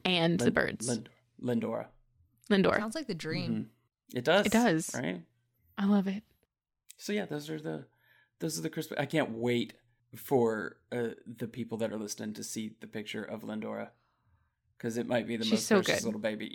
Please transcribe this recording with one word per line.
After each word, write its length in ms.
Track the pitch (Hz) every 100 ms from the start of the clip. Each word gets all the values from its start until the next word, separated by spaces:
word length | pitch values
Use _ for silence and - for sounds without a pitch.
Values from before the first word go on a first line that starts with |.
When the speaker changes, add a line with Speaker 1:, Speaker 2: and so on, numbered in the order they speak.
Speaker 1:
And 340 | 185 180 165 175
the 60 | 240
Speaker 2:
Lind-, 80 |
Speaker 1:
birds. 340 | - - - 120
Speaker 2:
Lind-, 200 | 117 - _ _ -
Lindora. 440 | 123 120 110 113 110 _ _ _ _ _ -
Speaker 1:
Lindor. 280 | 196 175 -
Speaker 3:
Sounds 160 | 214
like 120 | 320 285
the 80 |
dream. 380 | 175 156 175 151
Speaker 2:
Mm-hmm. 640 | 110 - _ _ _ - 123
It 80 |
does. 220 | 127 185 208
Speaker 1:
It 60 |
does. 380 | 220 240 160 -
Speaker 2:
Right? 260 | 123 165 185 - _ _ _ _ -
Speaker 1:
I 80 |
love 220 | 202 202 190
it. 140 | 196 - _ _ _ _ _ - -
Speaker 2:
So 160 | -
yeah, 140 | 208 185
those 240 | 151 147
are 100 | 156
the, 240 | 156 156 131 _ _ _ _ -
those 200 | 165 156
are 40 |
the 80 | 160
Christmas, 280 | 160 156 -
I 60 |
can't 280 | 139 160 123
wait 420 | 113 120 120 120 - _ _ _ 110
for, 640 | - 135 117 110 87 - -
uh, 180 | 123 113 - -
the 200 | 120 117
people 300 | 117 117 110
that 160 | 113
are 60 | 104
listening 340 | 101 - 110
to 100 | 107
see 300 | 107 - 107 110
the 60 | 110
picture 360 | 113 104 110
of 200 | 101 107
Lindora. 480 | 107 107 110 107 107 _ _ _ _ _ _ _ _ -
'Cause 180 | 120 117
it 100 | 117
might 200 | 120 107
be 100 | 117
the 80 |
Speaker 1:
She's 80 | 110
Speaker 2:
most 140 | 202 -
Speaker 1:
so 80 | 208
Speaker 2:
precious 180 | - -
Speaker 1:
good. 60 | 113
Speaker 2:
little 140 | 107
baby. 260 | 110 107 110